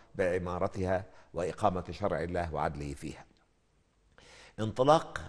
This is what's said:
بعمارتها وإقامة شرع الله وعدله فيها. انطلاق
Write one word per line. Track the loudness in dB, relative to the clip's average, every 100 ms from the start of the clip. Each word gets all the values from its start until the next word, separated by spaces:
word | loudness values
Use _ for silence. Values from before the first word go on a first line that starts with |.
| -16 0
بعمارتها | 2 2 0 0 -2 0 0 0 -2 -16 -12
وإقامة | -4 -4 2 2 0 -4
شرع | -4 -2 -2
الله | -2 -2 -2
وعدله | -2 -2 -2 -8
فيها. | -8 -10 -12 -18 _ _ _ _ _ _ _ _ -20 -20 -20 -20 -6
انطلاق | -4 2 6 6 6 -8